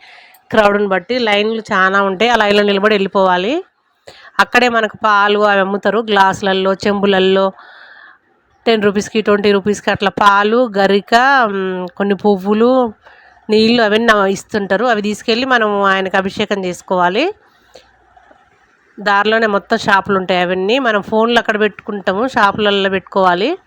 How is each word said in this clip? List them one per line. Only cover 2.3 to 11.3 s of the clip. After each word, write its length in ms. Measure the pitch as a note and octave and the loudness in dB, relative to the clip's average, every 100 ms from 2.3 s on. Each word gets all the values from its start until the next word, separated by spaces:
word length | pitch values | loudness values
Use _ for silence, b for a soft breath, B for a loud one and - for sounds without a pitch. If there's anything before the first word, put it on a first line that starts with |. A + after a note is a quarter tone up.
ఆ 40 | A#3 | 2
లైన్లో 280 | G#3 G#3 | 2 2
నిలబడి 320 | G#3 G3 G#3 G#3 | 2 0 0 0
వెళ్ళిపోవాలి. 680 | F#3+ G3+ F#3+ F3+ G3 E4+ - _ _ _ - B B - | 0 0 2 0 -2 -6 -8 _ _ _ -20 B B -4
అక్కడే 300 | G3+ B3 B3 | 0 2 2
మనకు 280 | A3+ G#3 - | 0 -2 -4
పాలు 360 | A3 G3+ G#3 G#3 | 0 2 2 2
అవి 220 | G#3 G3+ | 2 2
అమ్ముతారు, 380 | F#3+ G3+ G#3 G#3 | 0 -2 -2 -2
గ్లాసులల్లో, 760 | A3 G3 F#3+ F3+ G3 F#3+ F#3+ | 0 2 2 0 -2 -2 -2
చెంబులల్లో, 800 | F#3+ G#3 G3+ G3 F#3+ F#3+ F#3+ F#3+ - B B B B B B _ _ _ _ A#3+ | -2 -2 0 0 2 2 2 0 -4 B B B B B B _ _ _ _ -2
టెన్ 180 | A3 | 0
రూపీస్కి, 380 | G#3 G3+ - A3 | 0 -2 -4 -4
ట్వంటీ 300 | G#3 G3+ G#3 | 0 0 2
రూపీస్కి 400 | G3+ G#3 G3 - | 0 0 -4 -4
అట్లా 180 | G3 G3 | -2 -2
పాలు, 600 | - G#3 G3 G#3 A#3 B3 G3 | 2 2 4 2 0 0 0
గరిక, 380 | G3 G3+ - A#3 C4 | 2 2 2 2 4